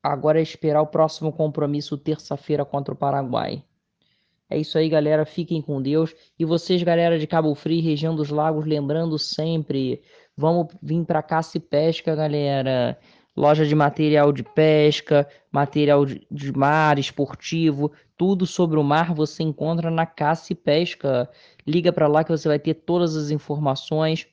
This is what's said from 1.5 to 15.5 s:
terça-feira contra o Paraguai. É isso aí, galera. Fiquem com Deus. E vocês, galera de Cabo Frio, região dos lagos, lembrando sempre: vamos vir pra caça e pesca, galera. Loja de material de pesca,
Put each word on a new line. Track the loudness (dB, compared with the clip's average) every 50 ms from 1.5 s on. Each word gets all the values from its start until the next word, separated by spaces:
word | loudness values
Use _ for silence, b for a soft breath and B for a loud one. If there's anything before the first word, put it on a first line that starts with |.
| -2 -2 -2 -2 -2 -4 -6 -6 -10 -8
terça-feira | _ -6 -6 -6 -6 -10 -10 -10 -4 -4 -2 -2 -2
contra | -4 -4 -6 -6 -6 -6
o |
Paraguai. | -4 -2 -2 -2 -2 -4 -2 -4 -4 -4 -4 -8 -10 -14 _ _ _ _ _ _ _ _ _ _ _ _ _ _ _ _ _
É | -4
isso | -4 -4 -2 0 0
aí, | 0 2
galera. | 2 2 2 2 2 2 0
Fiquem | -2 -4 -8 -6 -4 -4 -6
com | -4 -4 -6 -4 -2
Deus. | 0 0 0 0 -2 -4 b b b b _
E | -2
vocês, | 0 0 -2 0 0 0 0 2
galera | 2 2 4 4 2 2 0
de | 0
Cabo | 0 0 0 2 0 -2
Frio, | -2 -2 -2 0 0 2
região | 0 0 0 -2 -2 -2
dos | -2 -2 -2
lagos, | -2 0 0 0 0 -2 -2
lembrando | -2 -2 -2 -2 -2 -2 -2 -2 -2 -4 -4
sempre: | -6 -6 -6 -4 -4 -2 -2 -4 -4 -4 -4 -2 -2 -2 -4 -6 b b b b b b b
vamos | -2 0 0 2 0 -2 -4 -8 -16 -8
vir | -4 -4 -4 -2
pra | -2 -2 -4 -2
caça | -2 -2 -2 -2 -4 -8 -10
e |
pesca, | -8 _ -2 0 2 2 0 -2 -4 -4 -2
galera. | -2 -2 -2 -2 -2 -2 0 0 0 0 0 0 0 0 -2 -2 b b b b b b b _
Loja | 0 4 4 4 4 4
de | 2 4
material | 2 2 2 2 0 0 2 4 4 4 4 2
de | 0 -6
pesca, | -4 0 2 4 4 6 6 4 4 2 0 -2 2 2 2 2 0 B B B B